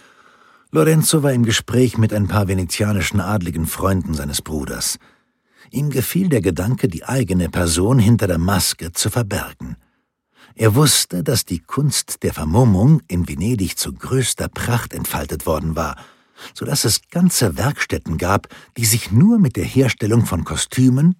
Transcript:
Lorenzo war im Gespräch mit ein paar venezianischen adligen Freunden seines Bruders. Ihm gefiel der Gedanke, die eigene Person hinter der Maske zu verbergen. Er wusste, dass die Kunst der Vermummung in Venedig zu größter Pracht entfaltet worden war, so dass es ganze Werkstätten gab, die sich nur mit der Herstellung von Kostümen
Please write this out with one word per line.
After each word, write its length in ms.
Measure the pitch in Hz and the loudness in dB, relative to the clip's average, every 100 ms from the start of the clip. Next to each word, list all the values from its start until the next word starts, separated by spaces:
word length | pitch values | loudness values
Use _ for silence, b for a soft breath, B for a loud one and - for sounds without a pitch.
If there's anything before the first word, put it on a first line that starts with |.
| b b b b b b b | b b b b b b b
Lorenzo 520 | 156 156 160 - 160 | 2 4 4 4 2
war 120 | 139 | 2
im 100 | 123 | 2
Gespräch 560 | 113 107 - 120 127 113 | 2 0 0 2 2 2
mit 140 | 110 | 0
ein 140 | 107 95 | 0 0
paar 200 | 104 95 | 0 0
venezianischen 720 | 95 87 - 104 101 82 101 | -2 -2 -2 -2 -2 -2 -2
adligen 480 | 90 107 85 82 80 | -2 -2 -2 -4 -4
Freunden 480 | - 95 95 - 76 | -2 -2 0 -2 -6
seines 260 | 73 69 | -6 -8
Bruders. 560 | - 76 69 62 - - b b b b b b b | -6 -6 -6 -6 -6 -8 b b b b b b b
Ihm 200 | 135 147 | -6 -4
gefiel 400 | 135 - 175 190 | -2 -2 0 2
der 120 | 127 | 2
Gedanke, 460 | 90 87 101 127 98 | 0 0 -2 0 -2
die 180 | 80 - | -4 -4
eigene 440 | 131 92 90 82 | -2 0 0 -2
Person 500 | 90 85 80 101 131 | -2 0 0 2 4
hinter 280 | 104 113 101 | 4 4 2
der 100 | 82 | 0
Maske 540 | 90 95 - - 82 | 0 0 -2 -4 -8
zu 180 | - 107 | -4 -4
verbergen. 680 | 123 104 98 - - 64 - _ _ _ _ _ b b b | -2 -4 -6 -8 -12 -14 -14 _ _ _ _ _ b b b
Er 200 | 110 117 | 2 4
wusste, 480 | 151 - - 180 | 4 2 -2 -4
dass 220 | 151 117 - | -2 -2 -2
die 140 | 85 | -8
Kunst 640 | - - 147 - - - | -6 -2 -2 -2 -6 -4
der 120 | 90 | -4
Vermummung 680 | - 78 98 127 92 131 160 - | -4 0 4 4 6 6 4 2
in 200 | 90 82 | -4 -4
Venedig 500 | 71 104 120 87 - | -4 -2 -2 -2 -4
zu 160 | - | -8
größter 560 | - - 131 120 - - | -10 -4 -2 -2 -4 -6
Pracht 440 | - - 117 - | -6 -2 -2 -2
entfaltet 520 | 85 - 78 76 78 - | -8 -6 -6 -6 -6 -4
worden 300 | 78 80 80 | -2 -2 -4
war, 200 | 80 - B B B B B | -6 -8 B B B B B
so 120 | B 113 | B -6
dass 200 | 143 120 | -2 0
es 160 | - _ | -2 _
ganze 460 | 170 180 - 110 76 | 0 2 2 0 0
Werkstätten 600 | - - - 85 - 80 | -2 -2 -4 -6 -4 -4
gab, 300 | 90 101 - B B - | 0 0 -2 B B -4
die 100 | 113 | 0
sich 260 | 113 - | 0 2
nur 260 | 110 202 233 | 4 6 6
mit 180 | 147 - | 2 0
der 100 | 120 | 0
Herstellung 600 | 127 131 - 107 117 98 | 2 2 0 0 2 2
von 180 | 90 | -2
Kostümen 720 | 80 78 - - 131 127 165 | -4 -6 -4 2 4 6 4